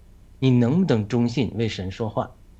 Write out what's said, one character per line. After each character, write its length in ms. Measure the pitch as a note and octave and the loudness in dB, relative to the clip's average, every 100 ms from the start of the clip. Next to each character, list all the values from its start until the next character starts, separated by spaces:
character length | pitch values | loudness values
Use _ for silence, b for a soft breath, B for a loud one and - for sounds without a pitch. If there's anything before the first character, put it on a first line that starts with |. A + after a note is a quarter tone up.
| - - - - | -20 -20 -20 -2
你 100 | C3 | 2
能 320 | B2 A#2 E3+ | 4 4 2
不 120 | F3 | 2
能 140 | A2+ G2+ | 0 0
忠 220 | B2 A#2+ | 0 0
心 220 | B2+ G#2+ G#2+ | 0 -4 -2
为 120 | A2+ | -4
神 200 | - F#2 | -4 -8
说 200 | - A2 | -6 -6
话， 200 | B2+ - - - - | -6 -8 -10 -20 -20